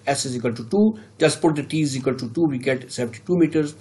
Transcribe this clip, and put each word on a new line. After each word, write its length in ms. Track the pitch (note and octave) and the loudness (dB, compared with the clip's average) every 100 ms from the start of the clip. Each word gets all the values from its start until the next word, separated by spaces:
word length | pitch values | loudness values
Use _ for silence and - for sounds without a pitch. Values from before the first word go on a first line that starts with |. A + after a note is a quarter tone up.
| - | -2
S 180 | C#3 | -2
is 100 | C3+ | -2
equal 200 | B2 A#2+ | -4 -4
to 100 | A2+ A#2 | -4 0
two. 280 | G3 G#3+ G#3+ - - | 4 4 2 -8 2
Just 240 | D#3 - | 2 4
put 140 | E3 D3 | 2 0
the 60 | |
T 200 | C3 D#3 | -2 -2
is 120 | D3 | -2
equal 200 | C3 C3 | -2 -2
to 160 | B2 B2 | -2 -4
two, 160 | C#3 D#3+ | 0 0
we 100 | B2+ | 0
get 340 | C3+ B2+ - | -2 -2 -4
seventy-two 460 | - A#2+ - - F3 | -6 -6 -6 -2 2
meters. 380 | D#3 D#3 D3 - | 2 2 -2 -6